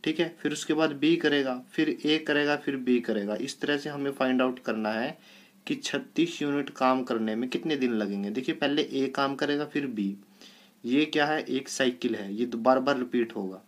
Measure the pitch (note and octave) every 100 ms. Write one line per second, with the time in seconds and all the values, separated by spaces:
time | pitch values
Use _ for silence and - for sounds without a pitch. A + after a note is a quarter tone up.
0 | - D#3 E3 - D3+ D3 - D#3 D#3+ C#3+
1 | D3 E3+ D#3 C#3+ C3+ B2+ - - D#3 B2
2 | D3 D#3 D#3 D3 D3 C#3+ - C3+ B2+ B2
3 | A#2+ G#2+ G2+ G#2+ C3 - C#3+ C#3+ D3 C#3+
4 | C#3 C3+ C3 B2+ B2+ B2+ - A2 G#2+ A2
5 | C3 - - - - _ - D#3 - C#3
6 | - - E3 - D3 C#3+ C#3 - C3 C3
7 | B2+ A#2 A2 A2 B2+ - E3 D3 B2+ A2+
8 | G2+ G2+ G2+ A2+ B2+ D#3+ C#3+ D3 - C3+
9 | C3+ C3+ C#3 C#3 C#3+ D3 D3 D3 C#3+ A2
10 | G2 G2+ - - - - - _ A#2 C3
11 | D#3 D3+ D3 D#3 - C3 - - B2+ B2
12 | B2 G#2+ G2 G#2 A#2+ A#2+ A#2 C3 C3 C3+
13 | A#2+ B2 A2+ A2+ F#2+ F#2+